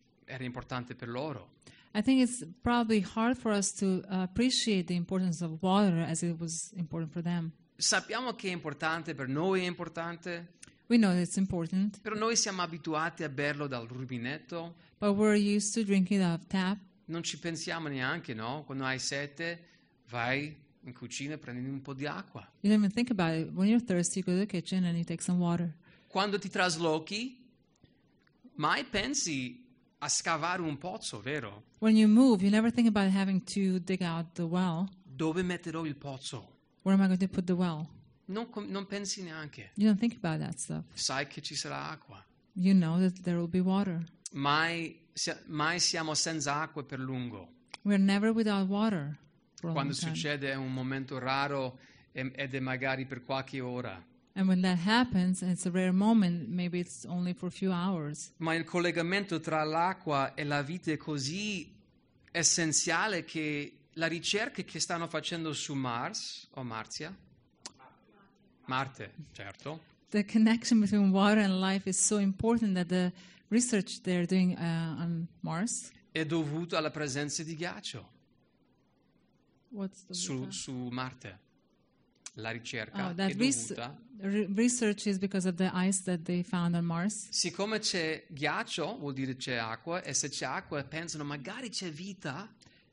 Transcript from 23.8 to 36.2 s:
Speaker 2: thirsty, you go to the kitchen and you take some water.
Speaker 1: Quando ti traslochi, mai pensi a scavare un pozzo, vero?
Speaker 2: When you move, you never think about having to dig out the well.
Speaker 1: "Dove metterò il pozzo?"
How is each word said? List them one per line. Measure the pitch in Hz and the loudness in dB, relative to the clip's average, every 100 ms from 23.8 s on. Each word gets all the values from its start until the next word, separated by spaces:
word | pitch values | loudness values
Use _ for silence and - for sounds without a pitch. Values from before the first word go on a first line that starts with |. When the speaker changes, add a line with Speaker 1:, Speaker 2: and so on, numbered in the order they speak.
Speaker 2:
thirsty, | 240 180 175 - | 4 2 2 0
you | 180 | 0
go | |
to | 180 | 0
the | 208 | 0
kitchen | 185 - 185 180 | -2 -2 0 2
and | 170 | 0
you | |
take | 165 170 | -2 -4
some | - 180 | 0 2
water. | 175 175 170 156 - - _ | 4 2 0 -4 -16 -20 _
Speaker 1:
Quando | 190 202 202 | -2 0 0
ti | 196 | -2
traslochi, | 202 180 160 170 156 156 208 247 - - _ _ _ - _ _ _ _ _ - - | 0 2 2 2 2 0 -6 -8 -10 -20 _ _ _ -20 _ _ _ _ _ -18 -4
mai | 151 202 269 | 0 0 0
pensi | 208 233 285 - 139 127 123 - _ _ - | -2 -2 -2 -2 -2 -4 -8 -20 _ _ -8
a | 147 | -2
scavare | - - 165 160 185 | -2 0 0 0 -2
un | 165 139 | -2 -4
pozzo, | 175 113 - 110 | -6 -8 -8 -8
vero? | 107 147 110 101 - - | -6 -6 -6 -12 -18 0
Speaker 2:
When | 220 220 | 6 8
you | 214 | 10
move, | 214 262 208 | 10 10 8
you | 196 | 6
never | 214 226 | 4 4
think | 240 226 | 4 4
about | 208 196 | 6 4
having | 190 196 190 - | 4 2 0 0
to | - 190 185 | 0 2 2
dig | 175 185 | 0 -2
out | 180 165 165 | -2 -2 -4
the | - | -4
well. | 170 175 185 160 190 - | -2 2 2 2 -2 -6
Speaker 1:
"Dove | - 131 160 160 | -14 -2 0 2
metterò | 180 175 165 160 160 | 0 -2 -4 -4 -4
il | 139 | -6
pozzo?" | 139 135 | -8 -10